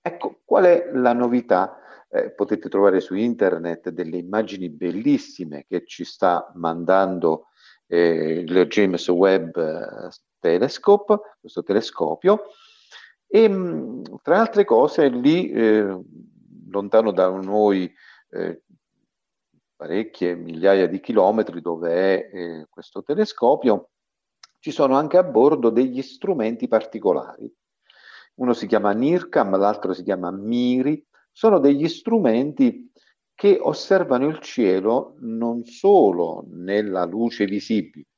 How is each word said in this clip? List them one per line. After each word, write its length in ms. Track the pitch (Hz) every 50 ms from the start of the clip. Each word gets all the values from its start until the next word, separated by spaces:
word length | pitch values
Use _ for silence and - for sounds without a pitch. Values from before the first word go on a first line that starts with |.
Ecco, 400 | _ 175 165 - - - - _ _
qual 200 | _ - - 190
è 260 | 180 175 170 175 - -
la 200 | 127 123 123 120
novità? 640 | 120 123 120 120 123 120 - - 90 95 98 - - _ - - - _ _
Eh, 220 | - - - - -
potete 360 | - 104 - 107 107 - 95
trovare 320 | - 98 98 101 92 95
su 140 | 92 - 92
internet 760 | 98 110 120 117 113 104 95 87 82 82 85 82 - _ -
delle 260 | 82 85 90 80 82
immagini 520 | 90 87 87 98 107 110 95 101 95 92 87
bellissime 920 | 76 - 92 87 85 98 117 143 143 120 - - - - 92 78 73 71 71 _
che 160 | 92 87 -
ci 180 | _ - - 87
sta 460 | - - - - 92 87 85 - - -
mandando, 920 | 87 85 82 82 85 85 82 92 95 95 92 92 90 82 82 78 - - _ _ _ _ _ _ _ _ _ 87
eh, 460 | 85 87 85 82 80 78 78 80 85
il 260 | 87 80 87 92 90 -
James 380 | - 107 104 95 90 85 - -
Webb, 480 | 90 87 95 98 95 95 82 82 - 87
eh, 500 | 82 78 78 85 - - - - - 90 - - _ _ _ _
Telescope, 1000 | - 85 82 87 110 - - - - - 202 208 208 - 214 208 208 - _ _
questo 220 | _ 85 - 92 85
telescopio, 840 | - 98 107 113 - - - 85 76 80 - - 180 208 214 - - - _ _ _ _ _ _ _ - - - _ _ _ _
e, 220 | _ - 208 226 214
mm, 540 | 196 190 185 175 160 156 135 - - 127 - - - - _
tra 180 | - 165 196
altre 240 | 226 226 226 208 202
cose 440 | - 117 110 131 151 - - 151 139
lì, 420 | 120 123 123 143 160 175 180 -
eh, 500 | - 113 113 110 107 107 104 98 95 92 92 - - - - - _ _ _ _ - - 85 -
lontano 420 | - 101 98 101 - 110 110 110 95
da 160 | 90 92 92
noi, 640 | 92 95 95 95 101 107 107 104 101 92 92 90 _ _ _ - - _ _ _
eh, 320 | - - 90 85 82 82 _ _ _ _ _ _ _ _ _ _ _ _ _ _ _ _ _ _ _ _ _ _ _
parecchie 580 | _ 78 78 82 101 113 110 _ - 90 87 87
migliaia 520 | 85 85 85 82 80 85 95 98 98 92 85
di 120 | 90 92
chilometri 600 | - - 117 104 92 95 113 113 104 - 87 87
dove 300 | 80 87 85 82 85 82 85 90 95 95 95 - - -
è, 60 | 98
eh, 300 | 95 87 85 82 80 76 _
questo 320 | _ - - - _ 98 -
telescopio, 880 | - 147 185 214 - - - 123 120 147 - - 123 104 90 - _ _ _ _ _ _ _ _ _ _ _ - _ _ _
ci 120 | _ 156
sono 260 | 160 - 151 135 135
anche 220 | 135 151 147 151 180
a 40 | 180
bordo 480 | 170 123 110 123 147 156 139 120 117
degli 300 | 107 120 131 127 123 131 131
strumenti 680 | - - - - 190 190 143 110 110 117 117 127 120
particolari. 840 | 117 110 - - - 107 - 98 82 71 - - - - - - _ _ _ _ _ _ _ _ _ _ _ - - - - _ _
Uno 160 | - 127 123 120
si 120 | - -
chiama 260 | 98 113 107 98 104 101
nircam, 640 | 110 123 143 170 180 170 - - 156 117 98 95 95
l'altro 340 | 98 101 104 - - 95 92
si 100 | 90 90
chiama 280 | 101 98 90 90 90
miri, 720 | 92 98 101 110 117 120 123 123 127 127 127 143 156 147 _ _ _ _ _ _
sono 280 | _ - - 226 202 175
degli 300 | 135 143 143 139 156 165
strumenti 1000 | - - _ - 233 226 185 123 110 117 135 151 147 - 269 240 - - - - _ _ _ _ _ _ _ _ _
che 240 | _ - 202 196 -
osservano 680 | - 156 151 - - - 196 185 175 - 131 123 135 151
il 100 | 160 -
cielo 760 | - - - - 117 92 92 95 95 107 117 123 - - - _
non 440 | - 117 113 113 117 117 117 120 117
solo 800 | - - - - 196 202 185 131 98 90 87 85 82 80 - - -
nella 560 | 85 85 90 92 101 104 107 104 92 92 87
luce 400 | 85 90 107 117 117 - - 104
visibile 640 | 95 98 104 - - 113 104 90 - _ 78 71 _ _